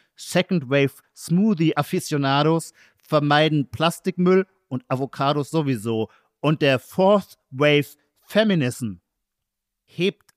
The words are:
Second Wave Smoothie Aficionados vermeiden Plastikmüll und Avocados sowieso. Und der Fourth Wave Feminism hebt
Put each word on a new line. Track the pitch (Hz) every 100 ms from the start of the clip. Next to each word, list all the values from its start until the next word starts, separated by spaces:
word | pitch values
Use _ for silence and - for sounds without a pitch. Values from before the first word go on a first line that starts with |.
| _ _
Second | - 175 185 185 127
Wave | 143 139 - _
Smoothie | - - 175 220 175 160 -
Aficionados | 143 185 - 151 139 139 151 165 - - _ _
vermeiden | _ 151 147 147 156 151 139
Plastikmüll | - 160 - 190 180 180 185 185 _ _
und | 127 -
Avocados | 127 135 - 139 147 139
sowieso. | 160 143 123 110 110 107 _ _ _
Und | 143 156
der | 143 131
Fourth | - - 190 208 - - _
Wave | 131 147 147 143 - _ _
Feminism | _ 202 220 180 123 - 117 90 _ _ _ _ _ _ _ _
hebt | _ - 180 - _